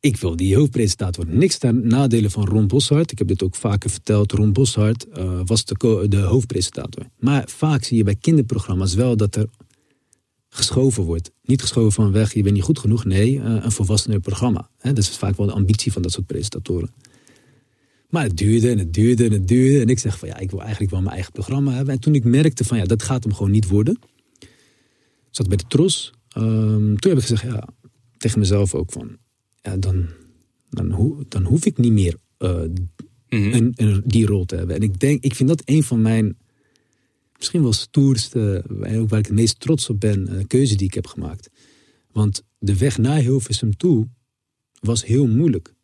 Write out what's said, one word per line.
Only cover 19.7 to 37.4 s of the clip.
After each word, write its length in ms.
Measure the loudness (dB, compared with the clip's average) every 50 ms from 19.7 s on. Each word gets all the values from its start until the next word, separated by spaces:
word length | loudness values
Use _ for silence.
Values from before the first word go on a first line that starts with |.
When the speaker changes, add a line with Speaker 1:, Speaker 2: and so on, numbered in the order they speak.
| 4 4
Speaker 1:
En 80 | 4 2
ik 100 | 2 0
zeg 200 | 0 -4 -6 -6
van, 100 | -10 -14
"Ja, 100 | -10 -8
ik 120 | -8 -8
wil 100 | -8 -8
eigenlijk 300 | -8 -8 -6 -4 -4 -2
wel 100 | -2 -2
mijn 140 | -2 -4 -4
eigen 180 | -6 -10 -10
programma 400 | _ -12 -8 -4 -2 -2 0 0
hebben." 220 | 0 -2 -2 -2 -4
En 60 | -2
toen 140 | 2 2 2
ik 100 | 4 4
merkte 400 | 4 4 4 4 2 0 0 -2
van, 120 | -2 0
"Ja, 80 | 0 2
dat 180 | 0 0 0
gaat 220 | 0 -2 -4 -2 -2
hem 100 | -4 -4
gewoon 160 | -2 0 2
niet 180 | 2 2 2 4
worden." 300 | 2 2 2 2 0 -2 _ _ _ _ _ _ _ _
Ik 80 | -20 -20 _ _ _ _ _ _ _ _ _ _ _ _ _ _ _ _
zat 180 | _ -4 -2 0
bij 80 | 0
de 80 | -2 -2 0
Tros. 440 | 2 2 2 2 0 -4 -8 -14 _ _ _ _
Ehm, 680 | _ -4 -2 0 0 0 0 2 0 2 2 0 0
toen 140 | 2 2 2
heb 60 | 2
ik 40 | 2 2
gezegd, 160 | 0 -2 -2
ja, 260 | -2 -4 -8 -8 -10 -12 -20 _ _ -20 _ _ _ _ _
tegen 220 | _ -4 0 0 2
mezelf 360 | 2 2 2 2 2 0 -2
ook 180 | -4 -6 -6
van, 240 | -8 -12 -12 -14 -16 -20 _ _ _ _ _ _ _ _
"Ja, 140 | _ -8 -4
dan, 300 | -4 -2 0 0 0 -2 -4 -6 -16 -20 _ _ _ _ _ _ _ _ _
dan 200 | -8 -6 -4 -4
ho-, 320 | 0 0 0 -2 -2 -4 -12 -8
dan 160 | -4 -4 0
hoef 220 | 2 2 2 2
ik 120 | 0 0 2
niet 140 | 2 2
meer, 240 | 4 2 2 0 -2 -6 _ _ _ _
eh, 160 | -4 -2 -2 -2 -4 -4 -4 -6 -6 -8 _ _ -20 -20 _ _ _ _
Speaker 2:
Mhm. 240 | -2 -2 0 2
Speaker 1:
een, 200 | 2 2 2 2 2
een, 260 | 2 2 2 2 2 0
die 200 | 2 2 2 4
rol 180 | 4 2 0 0
te 120 | -2 -4
hebben." 200 | -6 -4 -4 -2
En 60 | 0
ik 160 | -2 -2 0 0
denk, 260 | 2 2 2 2 0
ik 100 | -2 0
vind 140 | 2 2 2
dat 140 | 2 0 0
een 180 | 2 2 2
van 200 | 2 2 2 2
mijn, 340 | 2 2 2 2 0 0 -2 _ _ _ _ _ _ _ _ _ _ _ _ _ _ _ _ _ _ _ _
misschien 260 | _